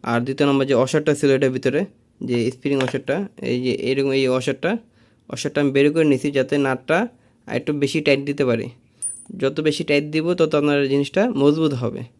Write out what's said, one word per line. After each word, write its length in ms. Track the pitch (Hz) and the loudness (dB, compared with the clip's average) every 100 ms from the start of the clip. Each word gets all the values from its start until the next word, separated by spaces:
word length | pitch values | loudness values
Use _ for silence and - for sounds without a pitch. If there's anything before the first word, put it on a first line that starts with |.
| 117 | 0
আর 80 | 120 120 | -2 -2
দ্বিতীয় 200 | 135 143 | 0 2
নম্বর 160 | 139 135 | 2 2
যে 40 | 123 | 2
ওয়াশারটা 320 | 127 156 147 147 | 2 2 0 2
ছিল 100 | 147 135 | 2 4
এটার 160 | 135 127 | 2 0
ভিতরে, 240 | 127 143 196 _ _ _ 127 | -2 0 -4 _ _ _ -4
যে 80 | 120 117 | -2 -2
স্প্রিং 220 | 127 143 139 | -2 -2 0
ওয়াশারটা, 340 | 131 135 - 151 - - 123 | -2 -4 -4 -4 -4 -8 -4
এই 60 | 123 | -2
যে 80 | 127 - 113 | -2 -2 -2
এরকম 220 | 135 139 135 | -2 0 0
এই 60 | 131 | 2
ওয়াশারটা, 380 | 127 123 135 165 226 - _ _ _ _ | 0 -2 -4 -2 -4 -8 _ _ _ _
ওয়াশারটা 300 | 127 147 143 | -8 -4 0
আমি 80 | 143 139 | 0 4
বের 100 | 143 | 2
করে 120 | 160 156 | 4 2
নিছি 160 | 135 147 143 | 2 0 0
যাতে 160 | 131 147 135 | 0 0 0
নাটটা 320 | 131 - 165 233 _ _ _ - | -2 0 -2 -2 _ _ _ -8
আরেকটু 240 | 123 - 147 | -6 -4 -2
বেশি 160 | 139 160 147 | -2 0 2
টাইট 140 | 139 143 | 2 0
দিতে 160 | 143 135 | -2 0
পারি। 160 | 113 123 - _ _ - - - - | 0 -4 -12 _ _ -14 -14 -16 -4
যত 140 | 135 135 156 | -2 0 -2
বেশি 140 | 147 160 | -2 0
টাইট 140 | 143 151 | 0 0
দিব 120 | 156 165 175 | -4 -2 0
তত 120 | 160 156 | 2 2
আপনার 180 | 147 143 139 | 2 2 2
জিনিসটা 300 | 139 139 - 233 139 | 0 0 0 0 4
মজবুত 320 | 143 156 160 131 | 4 4 0 0
হবে। 200 | 117 120 123 | -4 -6 -14